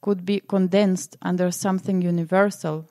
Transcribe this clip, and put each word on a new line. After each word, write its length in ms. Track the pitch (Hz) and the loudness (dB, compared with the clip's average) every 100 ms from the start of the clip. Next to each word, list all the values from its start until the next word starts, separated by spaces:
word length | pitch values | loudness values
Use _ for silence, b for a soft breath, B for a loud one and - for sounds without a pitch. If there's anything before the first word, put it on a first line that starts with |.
could 240 | 202 190 180 | -4 -2 -2
be 140 | 202 | -4
condensed 800 | - 196 185 196 202 180 - - | 0 0 2 4 4 2 -4 -8
under 300 | 180 180 180 | -4 0 -2
something 500 | 175 202 185 190 185 | -2 -2 -2 -2 0
universal 840 | 175 170 160 185 202 - 160 156 160 | 0 0 0 2 2 0 -6 -6 -10